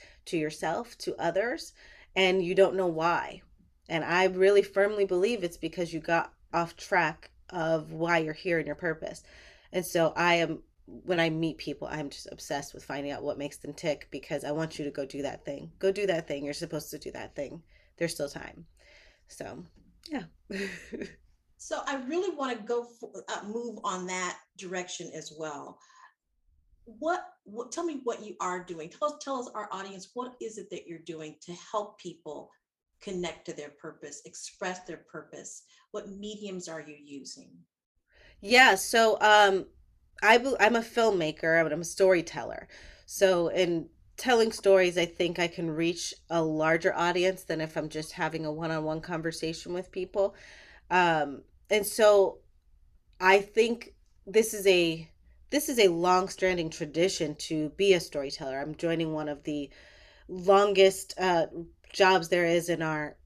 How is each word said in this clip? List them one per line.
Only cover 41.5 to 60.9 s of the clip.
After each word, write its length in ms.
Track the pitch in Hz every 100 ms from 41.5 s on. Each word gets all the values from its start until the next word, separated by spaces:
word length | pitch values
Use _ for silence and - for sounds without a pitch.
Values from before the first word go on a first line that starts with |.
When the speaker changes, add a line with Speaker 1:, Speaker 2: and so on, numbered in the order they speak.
| 165
Speaker 1:
I'm 200 | 160 151
a 40 |
storyteller. 840 | 165 - 190 180 156 147 113 - - - - - -
So 420 | - 190 180 165
in 400 | 160 175 165 - _ _ -
telling 360 | 254 240 226
stories, 440 | - 196 190 180 175
I 100 | 170
think 320 | - 175 175
I 100 | 170
can 220 | 180 165
reach 440 | 156 170 170 - - -
a 120 | 165
larger 520 | 160 156 156 165 180
audience 480 | - 170 180 180 185
than 180 | - 160
if 160 | 160 160
I'm 120 | 151
just 240 | 156 156
having 340 | - 160 160 156
a 60 |
one-on-one 480 | 151 165 160 156 156
conversation 720 | 170 165 160 160 160 160 175
with 180 | 175 185
people. 420 | 185 180 208 202 - - - - - -
Um, 520 | 180 175 160 143 131 - _ -
and 160 | 208 202
so 520 | - 214 202 185 - _ _ _ _ _ _ _ -
I 200 | 185 196
think 540 | 202 220 226 233 - - _ _ 202
this 280 | 202 220
is 120 | 208 196
a, 440 | 180 170 160 160 _ _ - -
this 180 | 277 294
is 100 | 240
a 100 | 196
long-standing 800 | 165 180 180 190 - 185 180 160
tradition 640 | - 156 151 190 - 151 151
to 340 | - 156 151
be 240 | - 196
a 60 | 180
storyteller. 580 | - 147 139 - 139 135
I'm 140 | 147
joining 380 | 151 170 165 160
one 160 | 156 151
of 160 | 143
the 260 | - 147 139 - - - - _ -
longest, 840 | 185 175 196 208 190 190